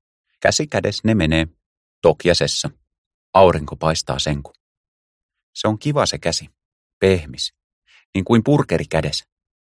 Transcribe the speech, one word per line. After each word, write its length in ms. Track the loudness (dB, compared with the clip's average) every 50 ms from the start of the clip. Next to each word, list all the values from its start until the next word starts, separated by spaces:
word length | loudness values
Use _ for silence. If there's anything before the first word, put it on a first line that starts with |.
| _ _ _ _ _ _ _ _
Käsi 260 | 0 0 0 0 -2
kädes 380 | -2 -2 -2 -2 -2 -4 -2 0
ne 100 | 0 2
menee. 320 | 2 2 2 0 0 -2 -4 -6 _ _ _ _ _ _ _ _ _ 2
Tok 220 | 2 2 2 2
ja 100 | 0 2
Sessa. 360 | 2 0 -2 -2 -4 -8 -8 -10 _ _ _ _ _ _ _ _ _ _ _ 4
Aurinko 420 | 6 6 6 6 2 -2 -8 -8
paistaa 420 | -4 -2 -2 -2 -2 -4 -6 -6 -4
senku. 340 | -4 -4 -4 -4 -6 -12 _ _ _ _ _ _ _ _ _ _ _ _ _ _ _ _ _ _ _ _ -10
Se 140 | -4 -2 -2
on 100 | -2 -2
kiva 280 | -4 -4 -2 0 0
se 120 | 0 -2 -4
käsi. 320 | -4 -4 -4 -4 -6 -12 _ _ _ _ _ _ _ _ _ _
Pehmis. 560 | 2 2 2 2 0 -6 -10 -10 -10 -10 -10 _ _ _ _ _ _ _ _ _ _ _ -4
Niin 100 | -4 0
kuin 200 | 2 2 2 4
purkeri 400 | 4 2 2 2 0 -2 -4 -2
kädes. 400 | -2 -2 -2 -2 -2 -4 -8 -10 _ _ _ _ _ _ _ _